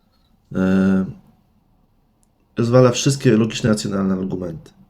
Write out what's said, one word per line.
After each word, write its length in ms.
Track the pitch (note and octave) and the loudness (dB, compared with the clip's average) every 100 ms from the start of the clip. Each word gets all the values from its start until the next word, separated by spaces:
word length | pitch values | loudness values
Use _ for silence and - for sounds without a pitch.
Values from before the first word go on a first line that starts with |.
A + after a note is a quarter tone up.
| _ _ _ _ _ | _ _ _ _ _
e, 500 | F#2 F#2 F#2+ F#2+ F#2+ F#2+ - _ _ _ _ _ _ _ _ _ _ _ _ _ - | -2 0 2 2 0 -4 -10 _ _ _ _ _ _ _ _ _ _ _ _ _ -4
rozwala 340 | A#2 B2+ B2+ | 2 4 4
wszystkie 460 | - C#3+ C#3 B2+ A2 | 2 -2 0 2 2
logiczne, 340 | A2 - A#2 | 0 -2 -2
racjonalne 440 | G#2 G#2+ G2 F#2+ | -2 -2 -4 -2
argumenty. 560 | F#2 F#2+ F#2 F2+ D#2 - _ | -4 -6 -8 -10 -12 -18 _